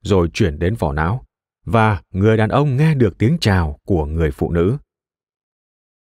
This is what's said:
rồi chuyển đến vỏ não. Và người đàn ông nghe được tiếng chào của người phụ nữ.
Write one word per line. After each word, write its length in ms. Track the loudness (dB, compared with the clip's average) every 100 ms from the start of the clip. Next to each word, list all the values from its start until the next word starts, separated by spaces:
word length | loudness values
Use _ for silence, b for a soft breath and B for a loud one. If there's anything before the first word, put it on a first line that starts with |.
rồi 280 | 0 2 2
chuyển 260 | 0 -2 0
đến 160 | -4 -2
vỏ 180 | -2
não. 300 | -2 -2 -4 -8 _ _ _ -4
Và 360 | 0 2 0 -4
người 260 | 0 2 2
đàn 120 | 2
ông 280 | 0 0 0
nghe 180 | 0 2
được 220 | 0 0
tiếng 200 | 0 0
chào 380 | 2 0 0 -6 -4
của 200 | -2 -2
người 260 | -2 -4
phụ 200 | -2 -2
nữ. 260 | 0 0 -2 -8 _ _ _ _ _ _ _ _ _ _ _ _